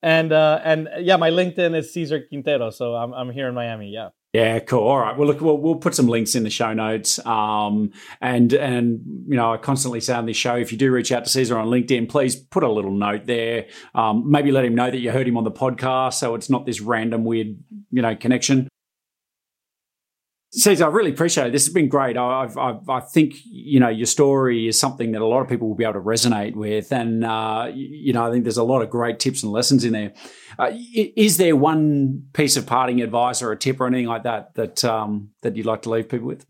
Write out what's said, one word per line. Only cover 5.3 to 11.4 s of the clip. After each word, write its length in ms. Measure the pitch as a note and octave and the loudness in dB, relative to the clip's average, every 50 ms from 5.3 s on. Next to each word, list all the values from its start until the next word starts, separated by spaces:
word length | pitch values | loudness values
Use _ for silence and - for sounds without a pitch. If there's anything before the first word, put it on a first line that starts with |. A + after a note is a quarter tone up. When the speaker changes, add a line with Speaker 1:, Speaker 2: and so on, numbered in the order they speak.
| D3 C#3+ | 0 0
Speaker 2:
we'll, 180 | D3+ D#3+ D3+ C#3+ | 2 0 2 2
we'll 180 | D3 D#3+ E3 | 2 0 -2
put 180 | D#3+ - F3 - | 0 -2 -2 0
some 100 | - C3+ | 2 2
links 300 | A#2+ A#2 A#2 A2+ G#2+ - | 2 2 0 0 0 -2
in 80 | B2+ A2+ | -2 -2
the 60 | G#2+ | -2
show 220 | - - A#2+ A2+ A2 | -2 -2 -2 -2 -2
notes. 460 | A2 A2 A2 A2 A2 - - - - - | -2 -2 -2 -2 -2 -2 -2 -4 -2 -2
Um, 640 | A#2 A2+ G#2+ G#2+ G#2+ G#2+ G#2+ G#2+ G#2 G#2 G#2+ G#2+ G2+ - - - - - - | -2 0 0 0 0 0 0 0 0 0 0 -2 -2 -4 -10 -20 -20 -16 -6
and, 320 | - B2+ B2 A#2+ A#2+ A#2 B2 | -4 -2 2 4 4 4 4
and, 480 | C#3+ C#3+ C3+ B2 A#2+ A#2+ A#2+ A#2 A2+ - C#3+ D3 C3 B2 | 2 2 2 -2 0 0 0 -2 -2 -6 -12 -12 -12 -6
you 100 | - C#3+ | -2 0
know, 160 | B2 A#2 A2+ A2+ | 2 2 2 0
I 40 | |
constantly 440 | A2 - - C#3 C3+ C3+ B2+ A#2+ A#2 | -2 0 -2 0 0 0 -4 -4 -6
say 140 | A2+ - B2+ | -2 -2 -2
on 120 | A#2+ A2+ | -2 -2
this 100 | A2+ A2 | -4 -4
show, 180 | - - C3 A#2+ | -2 -2 0 0
if 160 | A#2+ A#2 - | -2 -2 -4
you 80 | A#2 A2 | -2 0
do 140 | C3+ C3+ B2+ | 2 2 4
reach 180 | B2 A#2 - | 2 2 0
out 140 | C3 A#2+ A#2 | -2 -2 0
to 60 | - | 0
Cesar 280 | - C3 | 0 0